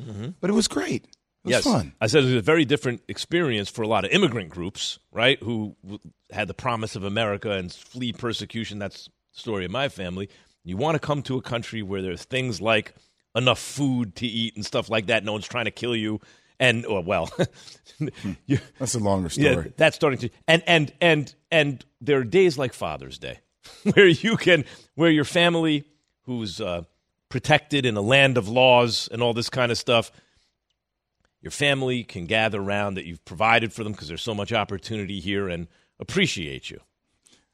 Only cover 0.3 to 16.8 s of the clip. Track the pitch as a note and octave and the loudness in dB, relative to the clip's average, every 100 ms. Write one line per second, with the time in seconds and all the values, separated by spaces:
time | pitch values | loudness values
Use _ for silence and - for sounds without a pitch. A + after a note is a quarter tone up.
0.3 | F#3 F3+ G#3+ G#3+ D4 F4 A#2 - _ _ | -6 0 2 0 -2 -4 -6 -8 _ _
1.3 | _ - A#2+ C#4 F3+ D2 - A2+ D3 B2+ | _ 0 2 4 2 0 -2 2 4 4
2.3 | B2+ G2 E3 C3 D3 B2+ A#2+ - G2+ - | 2 4 4 4 0 -2 -6 -8 -12 -4
3.3 | E3+ D#3+ G#2+ G2 - G#2+ G#2+ F#2 F3 F3 | -2 0 -2 -4 -4 0 0 2 0 0
4.3 | A2+ E2 F2 F2 - - - _ - B2 | -2 -8 -8 -10 -8 -8 -10 _ 0 2
5.3 | C#3 G#2 A#2 G#2 - F#2 G2+ D#2+ - _ | 2 -2 -6 -6 -10 -16 -16 -18 -20 _
6.3 | F#2+ G2 - B2+ A#2 A2 G#2+ G2 G#2 A2 | -8 -8 -6 -6 -4 -6 -8 -6 -2 -2
7.3 | G2+ A2 G2 F2+ - - B2+ B2 - A#2+ | -2 -4 -4 -6 -12 -18 -8 -8 -6 -6
8.3 | G2+ G#2 A2+ G2+ G#2 G2 - - _ _ | -6 -8 -8 -8 -8 -10 -12 -20 _ _
9.3 | - B2 G2+ F2+ A#2+ C#3 - F2+ F#2 G2+ | -14 -8 -6 -4 -4 -6 -6 -8 -8 -10
10.3 | _ _ _ E2+ F#2+ - D#3 - D3 - | _ _ _ -10 -4 -2 -2 -2 -4 -4
11.3 | B2+ - A#2+ G2+ A2+ G2 G2 F#2 F2 - | -6 -4 -6 -6 -10 -6 -6 -6 -8 -6
12.3 | B2+ B2+ F#2 G#2+ A2 - - _ _ _ | -4 -4 -2 2 2 0 -10 _ _ _
13.3 | A2+ B2+ A2+ - - C#3+ B2 A2 - B2 | 0 2 2 -2 -2 0 0 -2 -6 -6
14.3 | A2+ A2+ - G2+ B2+ G#2+ A2 F#2+ A2+ G#2 | -2 -4 -6 -4 -4 -2 -2 0 0 0
15.3 | G#2+ - B2 A2 - A#2+ A#2 G#2+ G#2+ - | -4 -6 -6 -6 -4 -4 -2 -2 -4 -8
16.3 | _ _ - C3 A#2 | _ _ 2 2 2